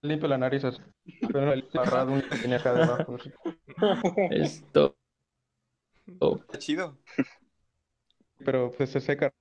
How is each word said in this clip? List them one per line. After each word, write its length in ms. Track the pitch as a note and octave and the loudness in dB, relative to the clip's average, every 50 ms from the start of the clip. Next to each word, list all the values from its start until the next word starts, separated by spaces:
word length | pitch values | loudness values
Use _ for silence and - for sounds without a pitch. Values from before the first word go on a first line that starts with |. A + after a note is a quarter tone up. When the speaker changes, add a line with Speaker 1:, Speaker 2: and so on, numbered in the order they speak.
Speaker 1:
limpio 260 | - D3 D#3 D3+ D#3 D3+ | -2 -2 -2 0 2 0
la 100 | C#3 C3 | 2 2
nariz 260 | B2+ C3 C3 C#3 C#3 | 2 0 0 0 -2
así. 160 | C3 B2 - - - _ _ _ - - - | -2 -4 -6 -14 -20 _ _ _ -20 -10 -6
Pero 240 | - - - C#3+ C#3 | -4 -2 0 2 2
no, 80 | C#3+ C#3 | 2 2
el 140 | C3 C3 - - | 0 -2 -4 -2
barrado 400 | D#3+ B2 - B2 B2+ C3 C3 C3+ C#3 C3+ - | 0 0 2 2 2 2 2 2 0 0 -2
que 80 | - A#2+ | -4 -4
tenía 200 | A2 B2 B2+ B2 | 0 0 0 2
acá 160 | - C3 B2 | 2 2 4
debajo, 440 | B2 D#3+ D#3+ B2 - - - A#2+ B2 | 4 4 4 2 0 -2 -6 -6 -12
sí. 120 | - C#3+ - - - E4+ - _ _ - C#3+ - - G#3 F#3+ - - F#3 F#3 G#3+ G3 F3 | -12 -14 -18 -10 -10 -10 -10 _ _ -18 -2 2 2 2 2 2 0 0 2 2 0 2
Speaker 2:
Esto. 640 | - - D#3 D3 - - - - _ D3 - C#2 - _ _ _ _ _ _ _ _ _ _ _ _ _ _ _ _ _ _ _ _ _ _ - | 2 0 0 0 -2 -8 -20 -18 _ 0 0 0 0 _ _ _ _ _ _ _ _ _ _ _ _ _ _ _ _ _ _ _ _ _ _ -20
Speaker 3:
Está 500 | F3+ F#3 - - - - - _ - - | -6 0 0 0 0 0 -6 _ -16 -14
chido. 380 | - - - E3+ F#3+ E3 C#3 - _ - - - C4 - - _ _ _ _ _ _ _ _ _ _ _ _ _ _ _ _ _ _ _ _ _ - | -6 -4 -4 -4 -4 -8 -10 -16 _ -14 -4 -4 -4 -4 -4 _ _ _ _ _ _ _ _ _ _ _ _ _ _ _ _ _ _ _ _ _ -4
Speaker 1:
Pero, 260 | - C3 C3 B2 B2 | -2 0 0 0 -2
pues, 200 | B2 - C#3 B2+ | -2 -4 -4 -2
se 100 | - C#3 | -2 -4
seca 320 | C3+ - C#3+ C#3 - C3+ _ _ | -2 -2 -2 0 0 -2 _ _